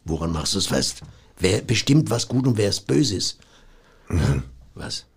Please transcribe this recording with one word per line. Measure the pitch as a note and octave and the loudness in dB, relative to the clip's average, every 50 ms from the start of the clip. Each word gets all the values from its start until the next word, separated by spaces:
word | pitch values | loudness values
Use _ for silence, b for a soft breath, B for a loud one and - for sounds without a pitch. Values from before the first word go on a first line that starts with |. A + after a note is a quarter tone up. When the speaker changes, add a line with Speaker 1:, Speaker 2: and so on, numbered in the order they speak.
| - | -6
Speaker 1:
Woran | D#2+ E2 D2+ E2 E2 | -4 -4 -2 -2 -2
machst | E2 D#2+ - - - | -2 -2 -2 -2 -2
du's | G2 F2 | -2 -2
fest? | - D#2 C2+ - - - - B B B B B B B - | 0 0 0 0 -2 -4 -8 B B B B B B B -2
Wer | F2+ F2+ G2+ - | 0 2 2 2
bestimmt, | - - A#2 - - - C#3+ D#3+ A#2 G#2 | 0 0 0 0 4 4 4 4 4 2
was | A2+ A2+ - - | -2 -2 -2 -2
gut | A#2+ C3 B2+ | 0 0 2
und | C3+ A2+ G#2+ | 2 2 2
wer | G#2 G2+ | 2 0
es | F#2+ - | 0 -2
böse | - - C#3 D3 D3 A#2 G2 | -2 0 2 2 2 2 0
ist? | D2 - - - b b b b b b b b b b b b b b - | -2 -4 -6 -8 b b b b b b b b b b b b b b -4
Speaker 2:
Mhm. | - E2 | -2 0
Speaker 1:
Ja? | - - C#2+ C2+ - - - - - - - | 2 2 0 0 -2 -8 -16 -20 -20 -20 -16
Was? | - - - - - - _ _ | -14 -12 -10 -10 -12 -12 _ _